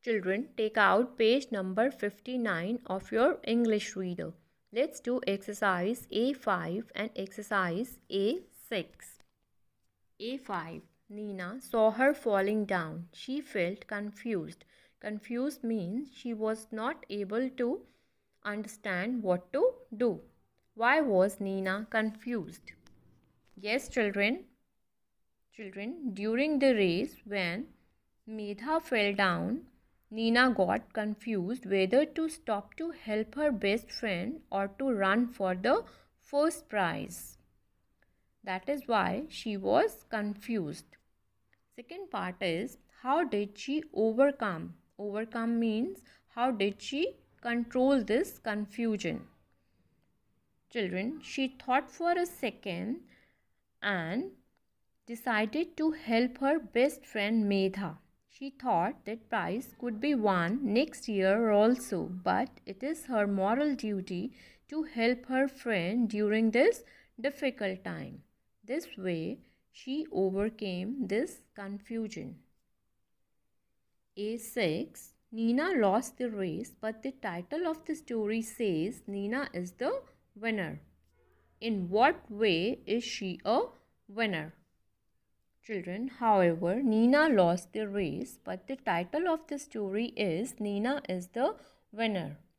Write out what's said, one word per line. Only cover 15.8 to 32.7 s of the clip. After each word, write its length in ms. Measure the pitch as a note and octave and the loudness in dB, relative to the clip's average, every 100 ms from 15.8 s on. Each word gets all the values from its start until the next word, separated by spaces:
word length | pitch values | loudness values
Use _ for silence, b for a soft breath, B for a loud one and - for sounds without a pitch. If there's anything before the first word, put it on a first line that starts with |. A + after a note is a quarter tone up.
| F3 A3 C#4+ | -2 -4 -6
she 180 | - A#3+ | -10 -8
was 340 | A3+ A3 A3 A3 | -2 -2 -2 -6
not 340 | A3 A3+ D#4+ - | -6 -4 -6 -8
able 400 | G#3 G3 A3 C4 | -6 -4 -2 -2
to 300 | C4 A#3+ F#4 b b b b _ _ | -2 -2 -2 b b b b _ _
understand 760 | - G#3 G#3 - G#3+ F3+ G3+ B3 | -8 -6 -8 -10 -4 -2 -2 -2
what 300 | G3+ F3+ F3+ | 0 0 0
to 200 | C4+ A#4 B4+ - G#3 | 2 2 0 -12 0
do. 240 | A#3+ F3 - _ _ _ _ | 0 0 -8 _ _ _ _
Why 260 | - A3+ D4 | -2 2 4
was 400 | C#4+ F#3+ F#3+ G3+ | 4 4 4 2
Nina 480 | G3 F#3+ F#3+ G3 A3 | -4 -2 -2 -4 -2
confused? 840 | A3+ A3 A3 - A#3+ D#3+ - - - - - _ _ _ _ _ - | -2 -2 -4 -6 -6 -6 -12 -20 -20 -20 -20 _ _ _ _ _ -12
Yes, 320 | G3+ F#3 F#3 | -2 -2 -2
children. 560 | - G#3 G3 G3+ D4+ - _ _ _ _ _ _ _ _ _ _ | 0 0 2 0 0 -8 _ _ _ _ _ _ _ _ _ _
Children, 600 | - G#3 F#3+ G#3 E4+ C4+ | -16 -12 -8 -8 -6 -8
during 440 | F#3+ G3+ A#3 D4 D4 | -4 0 2 2 6
the 160 | C4+ | 6
race, 420 | A#3 F#3+ E3+ C4 - - | 6 4 2 -2 -6 -6
when 400 | G3+ F3 F3+ D4 - _ _ _ _ - | -4 -2 -4 -8 -14 _ _ _ _ -14
Medha 520 | A3 G#3 G3+ A#3+ D#4+ | -10 -8 -8 -2 -2
fell 320 | D#4+ A#3 G3+ | 0 2 2
down, 500 | G3 G3 E3+ F3 C4 - _ _ _ _ | 4 2 2 0 -4 -6 _ _ _ _
Nina 420 | A3 A3+ A#3 C4 A3 | -2 2 6 4 4
got 360 | F3+ G#3 - | 2 0 -4
confused 760 | - G#3+ G#3 - G#3 F3 B3+ F#3+ | -6 -4 -4 -4 -2 -2 -4 0
whether 380 | G3 F#3+ A#3+ | 2 4 4
to 240 | D4+ D#4 D#4+ | 4 0 -4
stop 460 | D#4+ - G#3 G3+ | -6 -4 -4 -4